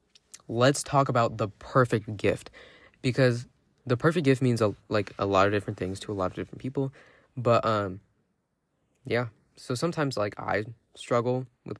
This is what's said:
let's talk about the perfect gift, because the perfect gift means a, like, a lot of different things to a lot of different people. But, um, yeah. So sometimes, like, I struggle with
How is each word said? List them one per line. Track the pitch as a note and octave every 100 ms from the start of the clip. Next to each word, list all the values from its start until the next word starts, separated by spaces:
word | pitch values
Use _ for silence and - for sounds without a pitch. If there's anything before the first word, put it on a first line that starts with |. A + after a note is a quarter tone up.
| _ _ _ - -
let's | A#2 B2+ C#3+
talk | - C#3 C3+
about | A#2+ A#2 A2
the | G#2+
perfect | - - C3+ B2 A2+ A2 G#2
gift, | G2+ - - - - - - _
because | C3 A#2+ B2+ A#2+ B2+ _ _ _ -
the | A#2+
perfect | D#3+ F3 C3+
gift | C3
means | C3 A2+
a, | G#2+ F#2+ -
like, | A2 G2+ -
a | G2
lot | G2 G2+
of |
different | G#2 - G#2
things | F#2 G2
to | -
a | G2+
lot | F#2
of | -
different | F2+ -
people. | C3 C#3 C3+ - - _ _ -
But, | A#2+ A2+ A2
um, | G#2+ G2+ F#2+ - _ _ _ _ _ _ _ _ _ C3
yeah. | A#2 B2 - _ -
So | - B2
sometimes, | E3+ E3 C#3 G#2+
like, | G#2 -
I | - F#2+ G#2+ - _ -
struggle | - A#2+ A#2+ B2+ C3 _
with | -